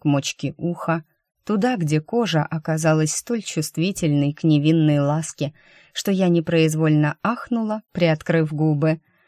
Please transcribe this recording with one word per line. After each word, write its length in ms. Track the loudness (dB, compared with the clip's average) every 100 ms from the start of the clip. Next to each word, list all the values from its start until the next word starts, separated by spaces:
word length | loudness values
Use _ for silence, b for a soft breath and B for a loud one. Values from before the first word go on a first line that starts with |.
к 40 |
мочке 500 | -2 0 -2 -6 -8 -6
уха, 480 | -6 -6 -4 -4 -6 _ _ _
туда, 320 | -4 -2 0 -2
где 240 | 0 -2
кожа 420 | -2 -2 0 0
оказалась 720 | -2 -4 -4 -2 0 2 0
столь 300 | -2 -6 -6
чувствительной 880 | -4 -6 -6 -2 -4 -2 0 2 0
к 100 | 0
невинной 560 | 2 4 4 4 4 2
ласке, 560 | 0 -2 -4 -6 -8 b b b b
что 180 | -8 -4
я 180 | 0 2
непроизвольно 880 | 2 2 2 2 2 2 4 2 0
ахнула, 600 | -4 -4 -4 -4 -2 -6 -8
приоткрыв 600 | 0 0 0 0 0 0
губы. 480 | 0 0 2 0 -2 _ _